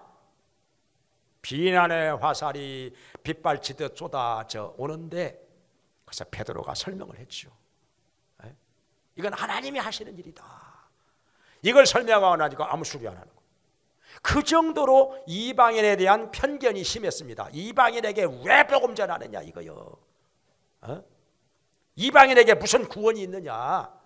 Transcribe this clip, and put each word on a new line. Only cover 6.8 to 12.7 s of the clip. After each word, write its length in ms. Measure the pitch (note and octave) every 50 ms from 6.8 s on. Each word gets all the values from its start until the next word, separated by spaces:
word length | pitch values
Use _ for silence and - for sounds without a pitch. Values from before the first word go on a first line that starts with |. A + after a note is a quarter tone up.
| - F#3+ F#3+ F#3+ - - -
했죠. 320 | - B2+ - - - - - _ _ _ _ _ _ _ _ _ _ _ _ _ _ _ _ _ _ G#2+
예? 120 | A#2 C#3+ _ _ _ _ _ _ _ _ _ _ _ _
"이건 180 | - F3+ G3+ -
하나님이 460 | - - - - A3+ C4 C#4 C#4 B3+
하시는 380 | - A3 G#3+ - G#3+ G#3 G3+
일이다." 260 | E3+ F3 E3 D#3+ - - - - - - - - - _ _ _ _ _ _ _ _ _ _ _ _ _ _ _ _
이걸 240 | - G3+ B3 C#4 C4
설명하고 500 | - - B3 A#3+ A3+ A3 G#3 F#3+ F#3 E3+
나니까 340 | D#3+ D#3 C#3+ C3+ D#3 D3+ -